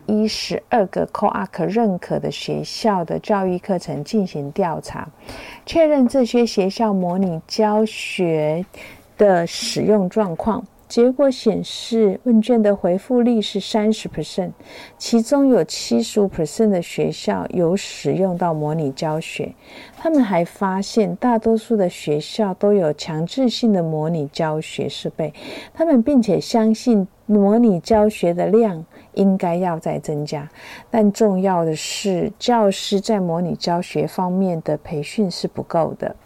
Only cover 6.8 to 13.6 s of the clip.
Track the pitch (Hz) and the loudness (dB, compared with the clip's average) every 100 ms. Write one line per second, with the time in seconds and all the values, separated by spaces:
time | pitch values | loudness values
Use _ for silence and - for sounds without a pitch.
6.8 | 220 196 180 185 190 160 - - 214 214 | 0 0 0 0 0 -2 -6 0 2 2
7.8 | 214 - - - 175 160 151 160 185 - | 0 -2 -8 -2 0 2 0 -2 -6 -12
8.8 | - - - - 208 175 170 - - 151 | -20 -20 -8 2 4 4 0 -4 -6 -2
9.8 | 156 208 185 220 196 160 - 196 196 _ | 2 2 2 0 -2 -2 -2 -2 -4 _
10.8 | - - 240 254 277 262 226 175 175 - | -6 2 4 4 2 2 0 0 -2 -10
11.8 | - 226 208 185 254 220 214 233 208 196 | -4 2 2 2 2 2 4 4 4 2
12.8 | 185 185 - 247 240 233 202 196 | 2 0 0 2 4 2 0 -4